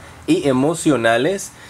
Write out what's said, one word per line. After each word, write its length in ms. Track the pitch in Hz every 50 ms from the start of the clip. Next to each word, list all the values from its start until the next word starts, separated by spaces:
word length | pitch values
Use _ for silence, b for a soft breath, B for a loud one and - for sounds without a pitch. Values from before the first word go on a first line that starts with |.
| B B B B B
y 220 | - 156 185 -
emocionales. 1040 | 143 127 127 135 151 165 160 - 156 139 120 113 113 117 117 131 170 196 196 - - B B B B